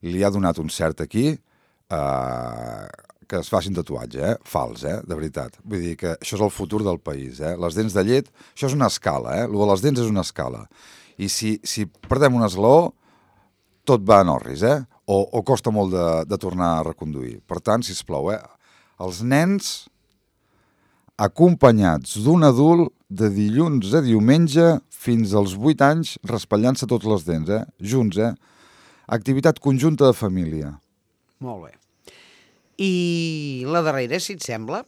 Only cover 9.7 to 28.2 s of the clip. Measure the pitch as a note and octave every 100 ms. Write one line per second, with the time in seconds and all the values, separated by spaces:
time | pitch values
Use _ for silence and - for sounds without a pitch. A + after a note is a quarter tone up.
9.7 | G2 B2 C3 A#2 G#2 F2 - C2 A#1 G#1
10.7 | _ - - _ - G2 - A2 G#2+ -
11.7 | - G2+ _ - C3 C#3 B2 A2 F#2 A2
12.7 | D3 E3+ - _ _ _ _ _ _ _
13.7 | _ - B2+ G2 G#2 F2+ C2+ G#1+ C#2 G#2+
14.7 | D3 B2+ _ - G2 G2 A#2+ G#2 B2+ -
15.7 | G#2+ G2 F#2 E2+ D#2+ D2+ G2+ F#2+ F2+ F2
16.7 | E2 D#2+ D#2+ D#2+ C#2+ B1+ A1 _ F2 -
17.7 | A2 A#2+ F#2 - D#2 D2+ G#2+ - _ _
18.7 | _ _ _ F#2 F2 A#2 C#3 F3 G3 -
19.7 | - - _ _ _ _ _ _ _ _
20.7 | _ _ _ _ - G2+ - F3 F3 C3+
21.7 | A2+ F#2+ D#2 C2 - A2 F3 D#3 B2 D3+
22.7 | E3+ E3 _ _ G2 A2 G2 G#2 A2+ E3
23.7 | C#3+ F#2+ A2 C3 A2 A2 D3 E3+ C#3+ E3+
24.7 | E3 _ - - A#2 G#2+ G#2 G2+ F#2+ C3
25.7 | D#3 C#3 D#3 D#3+ - - A2+ - G#2 A#2+
26.7 | C3 A#2 A#2+ G2+ G#2 D#2+ D#2+ D#2 G#2+ G#2
27.7 | _ G2 C3 A2+ F2+